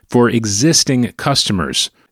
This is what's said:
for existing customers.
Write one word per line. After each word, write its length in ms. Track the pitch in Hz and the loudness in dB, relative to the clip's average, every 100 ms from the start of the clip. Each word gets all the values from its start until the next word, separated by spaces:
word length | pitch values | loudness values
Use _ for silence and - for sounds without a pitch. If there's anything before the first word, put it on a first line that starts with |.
| _ | _
for 220 | 123 120 | 2 2
existing 800 | 117 107 101 156 151 - 127 120 | 2 -2 0 2 2 0 0 -2
customers. 760 | - 143 135 - 98 69 - - _ _ | -4 -2 -2 0 -2 -2 -4 -6 _ _